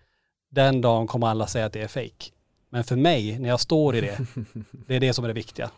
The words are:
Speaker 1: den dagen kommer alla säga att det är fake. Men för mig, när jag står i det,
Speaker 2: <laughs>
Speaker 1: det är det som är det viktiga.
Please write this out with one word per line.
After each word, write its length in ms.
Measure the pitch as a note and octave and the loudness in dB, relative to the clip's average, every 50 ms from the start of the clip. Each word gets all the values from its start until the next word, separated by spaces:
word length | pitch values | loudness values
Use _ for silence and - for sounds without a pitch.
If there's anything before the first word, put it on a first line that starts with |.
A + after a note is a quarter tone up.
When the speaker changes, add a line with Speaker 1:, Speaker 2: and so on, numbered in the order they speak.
| _ _ _ _ _ _ _ _ _ _ | _ _ _ _ _ _ _ _ _ _
Speaker 1:
den 300 | C3+ C#3 C3+ C3+ C3+ B2+ | 2 4 4 4 4 4
dagen 260 | A#2+ A#2+ A#2 A2+ A2+ A2 | 4 4 4 2 2 0
kommer 200 | - A#2+ A#2 A2+ | -2 0 0 0
alla 200 | A2 A2 G#2+ - | 0 0 -2 -2
säga 180 | - A#2+ A2 | -2 -4 -4
att 80 | G#2+ - | -4 -4
det 80 | A2 | -8
är 60 | G#2+ G2+ | -8 -8
fake. 440 | - C#3 A#2+ - - - - - - _ _ _ _ _ _ _ | -8 -8 -8 -8 -12 -16 -18 -18 -18 _ _ _ _ _ _ _
Men 140 | - A#2+ A#2 | -4 -4 -2
för 120 | - B2+ | 0 2
mig, 440 | B2 C#3 F3 E3 B2 G#2 G#2+ G#2+ B2+ | 4 4 4 4 4 2 -2 -4 -4
när 100 | B2+ A#2+ | -2 0
jag 100 | B2 A#2+ | 0 0
står 360 | - - E3+ D#3 D3+ C#3+ A#2+ | 2 2 2 4 4 4 2
i 60 | A#2 | 2
det, 160 | G2+ G2+ G2+ - B2+ - - B2+ G#2+ - - | 0 -2 -4 -6 -8 -8 -8 -10 -12 -10 -12
Speaker 2:
<laughs> 180 | A2+ G#2+ - - - - - | -14 -14 -14 -18 -16 -6 -2
Speaker 1:
det 80 | C3 | 0
är 40 | B2+ | 2
det 140 | C3 C3 A#2+ | 2 2 2
som 100 | - A#2+ | 0 -2
är 40 | A2+ | -4
det 60 | G#2+ | -4
viktiga. 360 | A2 G#2 - - - A#2+ - - | -6 -8 -10 -10 -10 -10 -10 -10